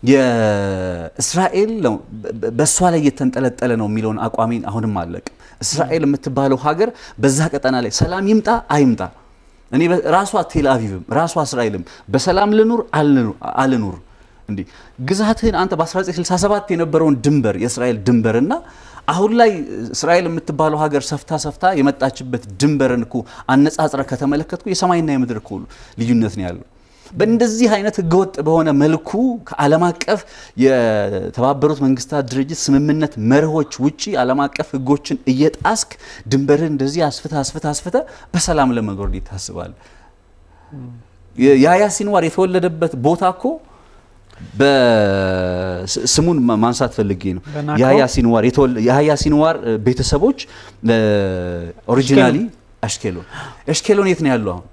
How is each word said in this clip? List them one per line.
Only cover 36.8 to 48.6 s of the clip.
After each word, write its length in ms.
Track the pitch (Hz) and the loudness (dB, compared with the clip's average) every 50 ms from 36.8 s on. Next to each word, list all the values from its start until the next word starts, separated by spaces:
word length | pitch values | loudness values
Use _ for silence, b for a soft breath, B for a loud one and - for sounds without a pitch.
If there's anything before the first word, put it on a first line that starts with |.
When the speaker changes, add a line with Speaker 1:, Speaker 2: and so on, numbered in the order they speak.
| 135 135 143 170 170 | -2 -2 0 0 -2
Speaker 1:
አስፍተ፣ 300 | 147 135 - - 156 151 | -2 -2 -6 -10 -8 -6
አስፍተ፣ 280 | 151 135 - - 160 - 156 | -4 -4 -4 -6 -6 -6 -6
አስፍተ 280 | 147 - - 180 - 247 311 B B B B B | -6 -6 -8 -4 -2 -2 -4 B B B B B
በሰላም 420 | - 175 160 - 170 151 139 131 123 | -4 -4 -2 0 0 2 2 2 0
ለመኖር 340 | 117 110 104 98 95 101 | -2 -2 -4 -6 -6 -6
እንዴት 200 | 95 92 92 - | -6 -6 -6 -8
ታስባለህ? 520 | - - 95 - - 90 87 87 92 92 b b b b b b b b _ _ _ _ _ _ _ _ _ _ - - 139 127 123 123 117 117 _ _ _ - - - | -10 -14 -14 -14 -12 -12 -12 -12 -12 -14 b b b b b b b b _ _ _ _ _ _ _ _ _ _ -20 -20 -18 -18 -18 -18 -20 -20 _ _ _ -20 -20 -4
የ-፣ 220 | - 123 135 143 135 | 2 6 6 6 6
ያህያ 260 | 131 156 175 185 208 208 | 6 6 6 4 4 2
ሲንዋር 320 | - - 214 202 208 185 165 | 0 -2 -4 0 0 0 0
የተወለደበት 720 | 160 156 - 185 185 180 185 175 180 165 160 170 160 - 131 | 0 0 0 -2 0 0 0 -2 -2 -2 -2 -4 -4 -4 -2
ቦታ 260 | 120 147 170 170 202 185 | 0 0 0 2 0 -2
እኮ 140 | 180 - - 254 330 311 - b b b b b b b b b b b _ _ - - - - - | -2 -2 -4 -6 -6 -6 -12 b b b b b b b b b b b _ _ -20 -20 -20 -18 -2
በ-፣ 140 | 101 135 139 139 135 127 123 117 110 104 101 98 98 95 92 92 92 92 92 90 90 92 92 90 90 92 | 2 4 4 6 6 6 6 4 4 4 2 2 0 0 0 -2 -2 -2 -2 -4 -4 -4 -4 -6 -6 -6
ስ-፣ 180 | 92 - - - | -6 -6 -6 -4
ስሙን 320 | 123 - - 151 170 175 156 | -2 0 2 2 2 2 2
ማ-፣ 160 | 123 120 113 | 2 2 2
ማንሳት 360 | 107 110 117 120 - 135 120 - | 2 2 2 2 0 -2 -4 -2
ፈልጌ 300 | - 107 101 98 90 90 95 | -2 -2 -2 -2 -4 -4 -6
ነው። 120 | 90 92 - | -6 -6 -8
Speaker 2:
በናክሮ? 340 | - - 147 147 147 151 151 | -10 -10 -8 -6 -4 0 2
Speaker 1:
ያህያ 240 | 123 131 139 143 135 | 4 6 6 4 4
ሲንዋር 360 | 123 - - 123 117 117 113 107 | 2 2 2 2 4 4 4 2
የተወለ-፣ 360 | 127 123 143 | 2 4 4